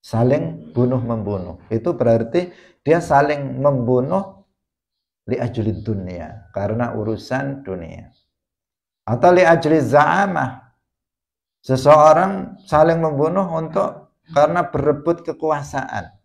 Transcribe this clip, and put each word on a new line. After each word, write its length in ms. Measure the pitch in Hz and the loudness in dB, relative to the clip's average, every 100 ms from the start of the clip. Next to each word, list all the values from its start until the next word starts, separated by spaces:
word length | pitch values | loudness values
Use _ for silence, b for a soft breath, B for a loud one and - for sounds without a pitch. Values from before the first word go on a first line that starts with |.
Saling 720 | - 113 123 147 - - - | -6 0 2 2 -2 -10 -8
bunuh-membunuh. 880 | 123 123 127 117 117 101 101 87 82 _ | -2 0 0 -4 -6 -4 -6 -8 -14 _
Itu 240 | 110 117 | -4 -4
berarti 560 | 143 120 113 113 175 180 B B B | -2 2 2 0 -4 -4 B B B
dia 160 | - 165 | 0 0
saling 640 | 170 139 147 147 135 127 | 2 2 2 -2 -6 -2
membunuh 800 | 143 131 117 123 131 185 196 - _ _ _ _ _ _ _ _ - | 0 0 0 0 0 -4 -4 -16 _ _ _ _ _ _ _ _ -8
li 80 | - | -6
ajli 480 | 117 113 107 101 - | -4 -4 -4 -4 -6
dunia, 640 | 101 92 87 80 - - | -8 -8 -12 -14 -16 -12
karena 480 | 98 101 113 120 110 | -8 -6 -4 -4 -4
urusan 640 | 107 107 - 127 139 139 | -6 -6 -6 -6 -6 -10
dunia. 480 | - 92 82 82 - _ _ _ _ _ _ _ _ _ - | -10 -12 -12 -16 -20 _ _ _ _ _ _ _ _ _ -6
Atau 240 | 117 180 180 | 2 4 6
li 80 | 175 | 6
ajli 320 | 170 151 160 | 4 4 0
za'amah. 960 | 120 143 151 175 202 165 123 - _ _ _ _ _ _ _ _ _ _ | 4 2 4 2 0 -2 -6 -8 _ _ _ _ _ _ _ _ _ _
Seseorang 960 | - 131 147 151 156 160 190 196 190 - - | -4 2 6 8 8 6 2 -4 -10 -16 -2
saling 320 | 151 160 165 | 4 4 4
membunuh 480 | 160 143 151 185 180 | 0 0 0 0 -4
untuk, 640 | 165 160 175 - - _ _ _ | -6 -4 -4 -4 -6 _ _ _
karena 320 | 143 151 175 170 | 2 2 2 -2
berebut 560 | 139 139 143 170 170 | -2 0 0 -2 -4
kekuasaan. 880 | - 143 156 147 139 143 - 104 82 _ | -6 -6 -4 -4 -4 -8 -8 -10 -12 _